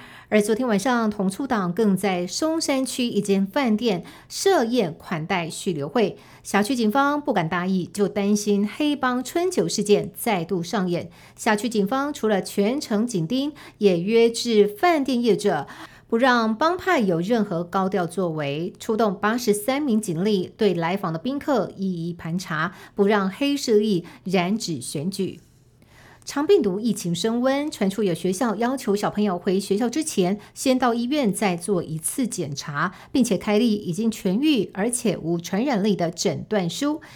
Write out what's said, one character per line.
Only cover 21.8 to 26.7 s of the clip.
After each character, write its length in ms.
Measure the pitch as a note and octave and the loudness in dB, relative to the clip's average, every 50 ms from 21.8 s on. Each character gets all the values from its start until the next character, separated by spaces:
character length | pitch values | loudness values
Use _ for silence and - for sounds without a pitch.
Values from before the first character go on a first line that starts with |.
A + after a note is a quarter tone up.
| G3 F#3+ F3+ E3+ E3 F3 | -4 -4 -4 -4 -6 -6
一 40 | F3 | -8
盘 240 | E3+ - E3 E3 | -8 -8 -6 -6
查， 360 | F#3 F#3 - E3 D3+ D#3+ F3+ - - - - - | -6 -4 -4 -4 -4 -4 -4 -6 -10 -20 -8 0
不 100 | - G3 | 2 4
让 240 | G3 A3 G3+ F#3+ F#3+ | 4 4 2 2 0
黑 280 | F#3+ - C#4 C#4+ C#4+ | -2 -2 -2 0 0
势 220 | C#4 - C4 A3 G#3 | 0 0 4 4 4
力 260 | G#3+ A3 G3 E3 - - - - - | 4 4 0 -2 -2 -6 -16 -12 -6
染 340 | F#3+ F3 F#3+ E3+ F3+ G#3+ | 0 0 0 2 0 -2
指 220 | A3 - F3 D#3+ A#2+ | -2 -4 -4 -6 -6
选 300 | - - - D#3 C#3+ F#3+ | -6 -8 -6 -6 -6 -6
举。 300 | F#3+ - F#3+ D3 - - - _ _ _ _ _ _ _ - _ - - - - - - - | -4 -4 -4 -6 -6 -12 -20 _ _ _ _ _ _ _ -20 _ -20 -20 -20 -20 -20 -20 -14
长 200 | - - C#4+ D4+ | -8 -4 -2 4
病 160 | D#4+ G4+ F4+ | 6 6 6
毒 180 | A#3 G3 | 6 2